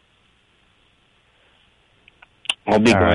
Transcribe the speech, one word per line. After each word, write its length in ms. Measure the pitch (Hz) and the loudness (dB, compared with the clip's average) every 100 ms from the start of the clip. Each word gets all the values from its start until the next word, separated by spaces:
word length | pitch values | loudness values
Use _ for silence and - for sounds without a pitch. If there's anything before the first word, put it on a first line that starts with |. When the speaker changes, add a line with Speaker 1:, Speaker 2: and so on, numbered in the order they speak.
| _ _ _ _ _ _ _ _ _ _ _ _ _ _ _ _ _ _ _ _ _ _ _ _ - - - | _ _ _ _ _ _ _ _ _ _ _ _ _ _ _ _ _ _ _ _ _ _ _ _ -14 -12 -4
Speaker 1:
I'll 140 | 104 | 0
be 140 | 110 | 2
Speaker 2:
All 80 | 101 | 0
right, 80 | 87 | 0